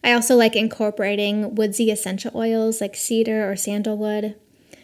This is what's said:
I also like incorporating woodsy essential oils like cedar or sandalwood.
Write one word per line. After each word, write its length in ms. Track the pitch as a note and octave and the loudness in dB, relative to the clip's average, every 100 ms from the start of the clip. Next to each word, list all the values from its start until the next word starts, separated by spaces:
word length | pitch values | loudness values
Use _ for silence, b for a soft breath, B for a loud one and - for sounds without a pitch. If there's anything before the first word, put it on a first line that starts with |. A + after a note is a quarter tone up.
I 100 | B3 | 2
also 220 | A#3+ A#3 B3+ | 2 4 6
like 200 | A3+ A3+ | 6 4
incorporating 1000 | A3 - G#3+ G#3 G3+ G3+ G#3 G#3 G#3 G#3+ | -2 0 -4 0 -2 0 0 -2 -2 0
woodsy 360 | G#3+ G3+ A3+ | -2 2 0
essential 400 | G#3+ F#3+ F#3+ - | 0 -4 -6 -6
oils 480 | - A3+ A3+ A3 A3+ | -4 -2 0 0 -2
like 140 | G3+ - | -6 -6
cedar 540 | - A3+ A3+ A3 G3+ | -4 0 2 0 -2
or 60 | G3 | -4
sandalwood. 800 | - G#3 G#3+ G#3 G#3+ G#3+ G#3+ G#3 _ b b b | -4 -4 -2 -2 -2 -2 -4 -8 _ b b b